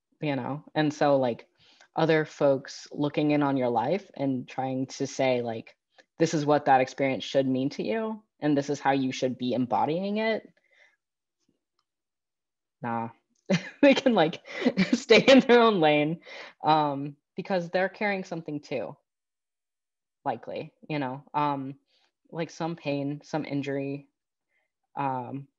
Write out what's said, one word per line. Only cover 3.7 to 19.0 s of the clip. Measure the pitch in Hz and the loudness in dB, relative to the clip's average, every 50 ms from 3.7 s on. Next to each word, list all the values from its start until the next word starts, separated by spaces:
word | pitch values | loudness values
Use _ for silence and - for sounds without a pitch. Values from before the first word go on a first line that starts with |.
| 120 113 113 139 175 202 - - - | 0 0 0 0 -2 -4 -6 -10 -8
and | - 139 139 131 123 - | -6 -4 -4 -4 -4 -6
trying | - - - 131 131 131 131 135 | -8 -8 -6 -4 -4 -4 -4 -6
to | - - - 139 | -6 -6 -8 -8
say, | 131 - - 135 131 127 123 120 | -6 -4 -2 0 0 0 0 -2
like, | 117 113 113 - - _ _ _ _ _ - _ _ _ | -6 -8 -10 -12 -16 _ _ _ _ _ -20 _ _ _
"This | - 165 160 - | -2 0 0 0
is | 151 147 | -2 2
what | 143 151 143 143 | 2 2 2 4
that | 143 139 127 | 4 4 4
experience | 131 - - - 139 135 131 95 - | 4 0 -2 -2 -2 -2 -2 -4 -6
should | - - 139 135 | -2 0 0 0
mean | 131 131 127 131 143 | 2 0 0 -2 -4
to | - - - | -4 -6 -6
you, | - 220 226 220 220 220 214 - _ _ _ | -4 -4 -4 -4 -6 -8 -10 -14 _ _ _
and | 143 151 147 | -2 0 0
this | 139 139 - | 0 0 -2
is | 147 - | -6 -2
how | - 139 139 | 0 0 0
you | 139 131 131 | 2 0 -2
should | 127 - 135 131 120 | -2 -2 -4 -4 -4
be | - 127 127 110 | -4 -4 -2 -2
embodying | 123 127 113 107 101 110 139 156 175 196 202 208 | -2 0 0 0 0 0 0 -2 -4 -4 -4 -4
it." | 220 220 226 220 - - - _ _ _ _ _ _ _ _ _ _ _ _ _ _ _ _ _ _ _ _ _ _ _ _ _ _ _ _ _ _ _ _ _ _ _ _ _ _ _ _ _ _ _ _ _ _ | -2 -2 -2 -2 -4 -6 -12 _ _ _ _ _ _ _ _ _ _ _ _ _ _ _ _ _ _ _ _ _ _ _ _ _ _ _ _ _ _ _ _ _ _ _ _ _ _ _ _ _ _ _ _ _ _
Nah, | 127 120 117 117 117 120 - _ _ _ _ _ _ - | -8 -6 -6 -6 -6 -8 -12 _ _ _ _ _ _ -2
<laughs> | 185 - - - - - | -2 -2 -2 -8 0 4
they | - 277 254 | 6 6 6
can, | - - 269 226 | 6 2 2 4
like, | 190 156 175 - - - - - - 370 | 4 4 2 0 -6 -14 -16 -10 -4 -2
<laughs> | 247 - 190 185 - - | -2 0 0 0 0 0
stay | - - - 220 - | -2 4 6 6 6
in | - 254 269 262 | 8 8 8 8
their | - - 240 240 | 8 8 6 6
own | 226 226 208 180 | 6 6 4 4
lane, | 156 151 151 147 147 156 170 - - - - - - - - _ - | 4 4 4 4 2 0 -2 -6 -10 -16 -18 -18 -18 -18 -16 _ 0
um, | 151 156 156 151 147 139 139 143 147 143 _ _ _ _ | 2 2 4 2 0 -2 -4 -8 -10 -12 _ _ _ _
because | - 180 - 196 180 170 170 | -14 -6 -4 -4 -4 -4 -2
they're | - 180 190 190 | -2 -2 -2 -2
carrying | 190 - 220 202 196 190 185 | -4 -4 -4 -4 -4 -4 -6
something | - 175 165 165 - 147 147 | -8 -10 -10 -10 -10 -10 -10
too, | - - 147 117 95 - 147 - | -10 -8 -8 -8 -8 -8 -12 -18